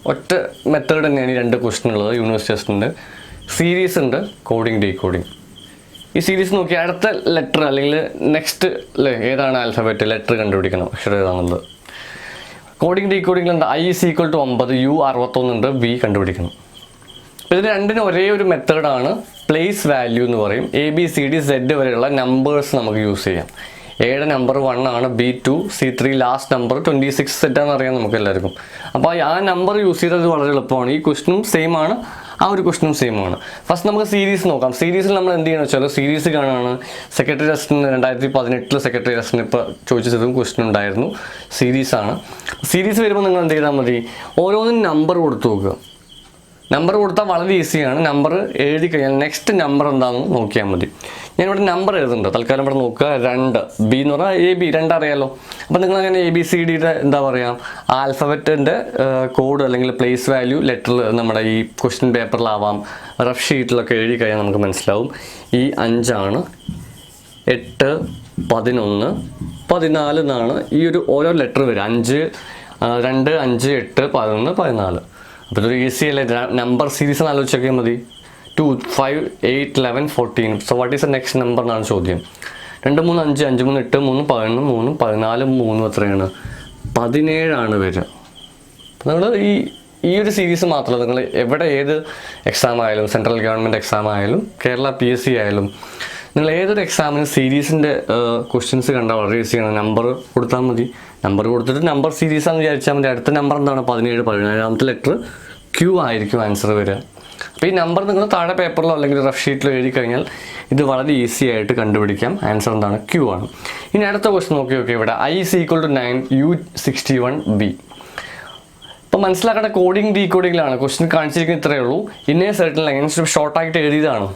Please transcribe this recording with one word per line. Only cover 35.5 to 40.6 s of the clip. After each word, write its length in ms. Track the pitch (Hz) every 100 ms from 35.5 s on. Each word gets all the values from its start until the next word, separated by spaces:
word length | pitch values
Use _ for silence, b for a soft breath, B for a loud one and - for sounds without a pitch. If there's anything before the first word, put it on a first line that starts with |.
| 160 143 139
വെച്ചാൽ 160 | 139 143
സീരീസ് 320 | 139 151 156 151
കാണുകയാണ്. 380 | 135 127 123 127 B B B -
സെക്രട്ടറി 320 | 135 143 151 151
അസിസ്റ്റന്റ് 380 | - 147 139 127
രണ്ടായിരത്തി 340 | 131 123 131 131
പതിനെട്ടിലെ 440 | 120 123 101 139 131
സെക്രട്ടറി 280 | 120 123 117
അസിസ്റ്റന്റ് 240 | 113 120 110
ഇപ്പോൾ 160 | 120 - - -
ചോദിച്ചതും 420 | 120 120 120 120 127
ക്വസ്റ്റ്യൻ 260 | 117 -